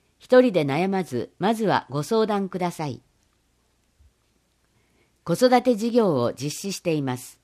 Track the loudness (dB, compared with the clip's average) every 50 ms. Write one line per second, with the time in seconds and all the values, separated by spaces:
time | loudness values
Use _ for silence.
0 | _ _ _ _ -2 4 6 6 6 6 4 0 0 0 0 0 0 0 -2 -2
1 | -4 -4 -4 -6 -6 -6 _ -4 -2 -2 0 0 0 0 0 0 0 -2 -6 -6
2 | -4 -2 0 0 0 0 -2 -2 -4 -6 -6 -4 -4 -4 -4 -6 -8 -8 -8 -10
3 | _ _ _ _ _ _ _ _ _ _ _ _ _ _ _ _ _ _ _ _
4 | _ _ _ _ _ _ _ _ _ _ _ _ _ _ _ _ _ _ _ _
5 | _ _ _ _ -6 -4 0 2 4 4 4 4 4 2 0 0 0 0 2 2
6 | 2 2 2 2 0 0 -2 -4 -8 -8 -8 -8 -8 -8 -8 -6 -4 -4 -2 -2
7 | -2 -4 -6 -8 -10 -16 -20 _